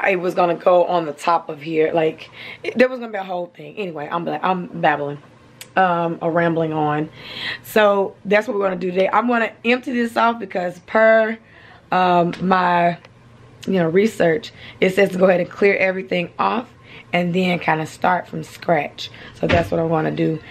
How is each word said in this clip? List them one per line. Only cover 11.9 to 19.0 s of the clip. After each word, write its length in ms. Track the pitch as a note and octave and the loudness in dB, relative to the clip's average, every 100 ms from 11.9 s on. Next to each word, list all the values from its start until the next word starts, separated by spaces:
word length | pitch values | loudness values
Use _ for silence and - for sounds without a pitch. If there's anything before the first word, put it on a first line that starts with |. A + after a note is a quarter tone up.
um, 400 | F#3 F3+ F3 F3 - | 0 4 4 2 0
my, 560 | F3+ F#3 F3+ F3 F3 E3+ - _ - - - - - | 0 2 2 2 2 0 -12 _ -20 -20 -20 -12 -2
you 80 | |
know, 140 | F#3+ E3 | 0 2
research, 640 | F3+ A3 - E3+ D#3+ - - - - | 4 2 2 2 0 -4 -18 -14 0
it 140 | F#3+ | 0
says 160 | F#3+ G3 | 2 2
to 80 | F3+ | 4
go 80 | F#3 | 4
ahead 140 | F3 | 4
and 100 | E3+ | 0
clear 260 | - G3+ F#3+ | 2 2 2
everything 540 | F#3+ F#3 F#3 F3+ E3+ - | 0 -2 -4 -4 -4 -2
off 300 | G3 G#3+ B3 - - - - | -2 -2 -6 -18 -20 -20 -4
and 200 | F3 F3 | -2 0
then 260 | F3+ F#3 E3 | 0 0 0
kinda 280 | - D#3 D#3 | 0 -2 -4
start 400 | - F3+ F3 - | -4 -2 -2 -4
from 160 | E3 | -12
scratch. 680 | D3+ - - D#3+ - - | -12 -10 0 0 -2 -10